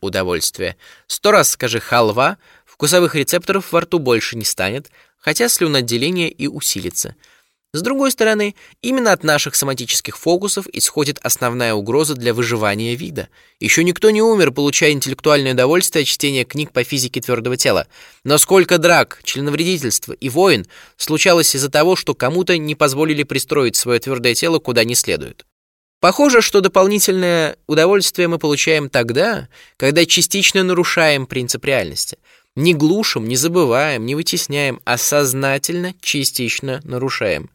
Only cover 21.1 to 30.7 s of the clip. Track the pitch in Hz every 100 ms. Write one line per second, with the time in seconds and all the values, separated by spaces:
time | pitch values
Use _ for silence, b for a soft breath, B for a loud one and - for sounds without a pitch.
21.1 | 151 190 170 156 135 139 147 165 185 -
22.1 | 139 123 170 180 175 151 147 147 135 160
23.1 | 151 143 175 - 147 123 - 123 120 135
24.1 | 131 120 113 170 165 - 120 113 120 -
25.1 | 80 - - _ _ _ _ _ _ 175
26.1 | 190 285 247 214 202 185 185 190 208 196
27.1 | 185 180 170 156 - - 156 165 202 190
28.1 | - 175 165 156 143 - 156 139 131 117
29.1 | 120 202 220 - b b - 135 151 165
30.1 | - 160 196 190 196 185